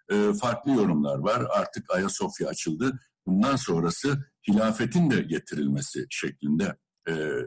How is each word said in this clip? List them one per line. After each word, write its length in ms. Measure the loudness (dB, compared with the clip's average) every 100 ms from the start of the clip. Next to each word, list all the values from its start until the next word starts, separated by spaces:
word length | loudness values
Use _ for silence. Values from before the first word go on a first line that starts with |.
| -2
e, 220 | 2 2
farklı 380 | 2 0 -2 2
yorumlar 460 | 4 4 2 0 0
var. 300 | 0 0 0
Artık 420 | 0 0 -6 -4
Ayasofya 560 | -2 0 -2 -6 -4 -6
açıldı. 520 | -4 -4 -2 -2 -4 -14 _ -2
Bundan 300 | 2 2 2
sonrası 720 | 0 0 0 0 -2 -2 -4 _ 0
hilafetin 640 | 2 2 0 0 2 4
de 100 | 2
getirilmesi 840 | 0 -4 -4 -4 -2 -2 -4 -6 -8
şeklinde, 680 | -6 -8 -6 -2 0 0 -6 _ _ -6
e, 40 | -4 -2 -4